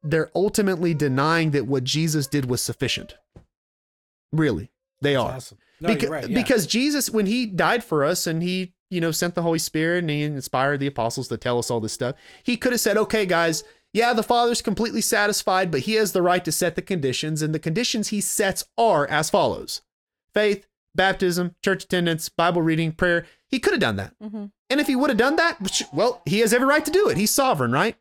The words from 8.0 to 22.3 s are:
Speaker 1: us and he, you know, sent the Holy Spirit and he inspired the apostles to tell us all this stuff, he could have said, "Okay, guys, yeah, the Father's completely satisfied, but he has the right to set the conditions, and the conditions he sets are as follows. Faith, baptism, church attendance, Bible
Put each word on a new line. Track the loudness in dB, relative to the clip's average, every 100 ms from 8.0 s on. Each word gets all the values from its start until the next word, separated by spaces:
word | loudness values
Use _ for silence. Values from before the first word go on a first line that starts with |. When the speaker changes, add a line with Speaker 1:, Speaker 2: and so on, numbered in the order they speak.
Speaker 1:
us | 0 0 -2
and | -2
he, | -2 -4 -6 _ _
you | -2
know, | -2
sent | 0 -2 -2
the |
Holy | 0 0
Spirit | -2 -2 0 0
and | -2
he | -2
inspired | -4 -6 -4 0 0 0
the | -2
apostles | -2 -4 -4 -6
to | -4
tell | -2 -2
us | 0
all | -2
this | -4
stuff, | -4 -6 -6 -16 -10
he | -6 -2
could | 0
have | 0
said, | 0 0
"Okay, | 0 0 2
guys, | 2 2 -2 -8 _ _
yeah, | 0 2
the | 2
Father's | 2 2 4 0
completely | -2 -2 -2 -2
satisfied, | 0 2 2 0 0 0 2
but | -2
he | 0 0
has | 2
the | 2
right | 2 2 0
to |
set | -2 -2 -2
the |
conditions, | -6 -2 -2 -2 -4 -2
and | -2 -2
the |
conditions | -2 -2 -2 -2 -2
he | -4
sets | -4 0 0 -2 -8 0
are | 2 4 2
as | 0 2
follows. | 2 2 -2 -8 -12 _ _ _ _ _
Faith, | 0 2 0 _ _ _
baptism, | 0 2 2 0 0 -4 -2
church | -2 -2 0
attendance, | 0 0 -2
Bible | -4